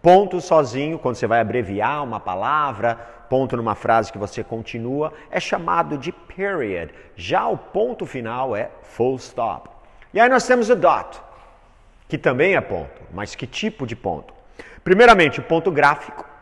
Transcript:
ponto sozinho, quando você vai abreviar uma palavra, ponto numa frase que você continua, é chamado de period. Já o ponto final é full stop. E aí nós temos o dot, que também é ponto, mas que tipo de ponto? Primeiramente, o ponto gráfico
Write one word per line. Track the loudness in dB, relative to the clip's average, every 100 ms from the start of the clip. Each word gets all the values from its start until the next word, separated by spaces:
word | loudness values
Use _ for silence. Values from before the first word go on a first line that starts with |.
ponto | 8 6 6 -4
sozinho, | 2 2 2 -4 -4 -4
quando | -4
você | -2 0
vai | 2
abreviar | 2 -2 -4 -2 -2 -4
uma | -6 -8
palavra, | -6 -4 -2 0 -2 -2 -4 -4 -12 -20 -2
ponto | -2 0 -2
numa | -4
frase | -2 0 0 0
que | -8
você | -10 -10
continua, | -10 -10 -10 -10 -6 -6 -6 -8 -8
é | -6
chamado | -4 -6 -2 -2 -2 -6
de | -8
period. | -12 -20 -8 -6 -4 -4 -6 -8 -16 -20 -16
Já | -4 -2 -2
o | -6
ponto | -6 -4 -4 -4
final | -10 -8 -8 -6 -4
é | -4 -6 -12
full | -18 -2 -2 -2
stop. | -8 -6 -6 -6 -14 -20 -20 -20 -6
E | 2
aí | 4
nós | 4 2
temos | 2 4
o | 4
dot, | 4 2 -4 -18 -20 -20 -20 _ _ _ _ _ -10
que | -2
também | 0 2 2 2
é |
ponto, | -2 -8 -8 -16 -16
mas | -10 -10
que | -10 -12
tipo | -6 -8 -6 -10
de | -6
ponto? | -6 -8 -12 -20 -20 -20 -20 -10
Primeiramente, | 2 8 8 8 6 0
o |
ponto | -2 0 2
gráfico | 4 4 2 -6 -16 -18 -20